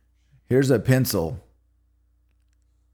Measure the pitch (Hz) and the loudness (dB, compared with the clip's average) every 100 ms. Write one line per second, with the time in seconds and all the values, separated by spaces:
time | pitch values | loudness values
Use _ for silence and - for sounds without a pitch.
0 | _ _ _ _ - 123 139 120 90 131 | _ _ _ _ -2 0 2 0 2 0
1 | 120 98 82 - - _ _ _ _ _ | 0 -4 -4 -8 -16 _ _ _ _ _
2 | _ _ _ _ _ _ _ _ _ | _ _ _ _ _ _ _ _ _